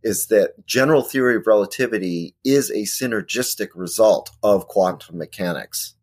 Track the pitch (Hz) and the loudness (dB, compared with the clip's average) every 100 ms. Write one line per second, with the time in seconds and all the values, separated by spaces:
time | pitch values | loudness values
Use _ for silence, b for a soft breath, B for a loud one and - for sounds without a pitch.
0 | 113 101 - 110 92 - - 123 139 151 | -4 -4 2 2 2 -4 -4 0 4 2
1 | - 135 123 113 110 107 98 - 123 110 | 2 0 2 2 2 2 2 -2 -2 -2
2 | 92 87 85 _ 135 139 131 - 101 - | -4 -6 -8 _ 0 2 2 -6 -6 -6
3 | 127 110 90 120 127 - 101 90 90 - | -4 -4 -4 -6 -6 -6 -8 -8 -8 2
4 | 110 87 - _ 104 98 - 98 92 82 | 4 4 -2 _ 2 2 0 0 0 -2
5 | - 85 76 - 90 76 50 - - _ | -12 -12 -12 -6 -6 -6 -8 -10 -12 _